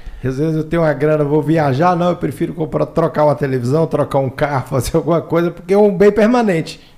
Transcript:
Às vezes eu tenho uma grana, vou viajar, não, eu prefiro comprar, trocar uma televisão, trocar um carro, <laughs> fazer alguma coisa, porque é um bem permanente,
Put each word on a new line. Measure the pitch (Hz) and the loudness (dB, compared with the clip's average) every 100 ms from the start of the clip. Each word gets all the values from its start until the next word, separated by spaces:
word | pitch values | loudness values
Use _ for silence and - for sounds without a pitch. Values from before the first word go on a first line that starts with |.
| - - | -16 -8
Às | 127 131 | -6 -2
vezes | 160 156 | -2 -2
eu | |
tenho | 156 170 | -2 0
uma | 156 | 0
grana, | 135 151 151 | 0 0 2
vou | 143 151 | 2 2
viajar, | 143 165 143 131 180 170 | 2 2 2 2 2 2
não, | 175 | 0
eu | 170 | -2
prefiro | 160 - 165 | -6 -4 -6
comprar, | 160 156 156 143 | -4 -4 -2 -2
trocar | - 160 151 | 0 0 2
uma | 151 139 | 2 2
televisão, | 139 131 117 151 160 | -2 -2 0 0 0
trocar | 151 143 139 | -2 0 0
um | 135 | -2
carro, | - 143 139 - | -2 -2 -2 -2
<laughs> | |
fazer | 131 - 165 | -4 -2 -2
alguma | 165 165 | 0 -2
coisa, | - 170 170 | 0 0 0
porque | 170 180 | -4 0
é | 202 | 2
um | 208 180 | 4 4
bem | 202 | 4
permanente, | 208 214 247 214 165 151 - - | 4 2 2 2 0 -4 -12 -20